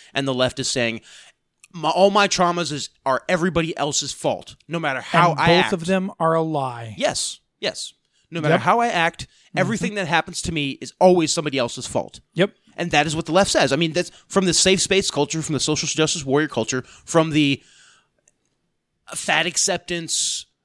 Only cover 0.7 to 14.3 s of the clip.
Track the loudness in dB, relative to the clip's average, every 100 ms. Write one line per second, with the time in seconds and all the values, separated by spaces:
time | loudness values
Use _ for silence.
0.7 | -2 -2 -4 -14 -20 -20 _ _ _ _
1.7 | -6 -2 4 4 4 2 2 2 0 -4
2.7 | -6 -10 _ -2 -2 0 0 0 0 -2
3.7 | -2 -2 -2 -6 -4 -4 -4 -8 -20 -10
4.7 | -6 -4 -4 0 4 4 4 4 4 2
5.7 | -2 -2 -2 -2 -2 0 2 0 -2 -4
6.7 | -6 -12 -4 -2 -2 -6 -10 _ -8 -8
7.7 | -6 -14 _ _ _ -10 -4 0 2 2
8.7 | 2 2 0 0 -2 -18 _ _ -2 -2
9.7 | -2 -4 -4 0 0 -2 -8 -6 -4 -4
10.7 | -6 -10 4 6 6 4 0 -2 -2 -2
11.7 | -4 -6 -6 -6 -14 _ 0 0 _ _
12.7 | -8 0 2 2 -2 2 2 4 4 2
13.7 | 2 0 0 -4 -10 -2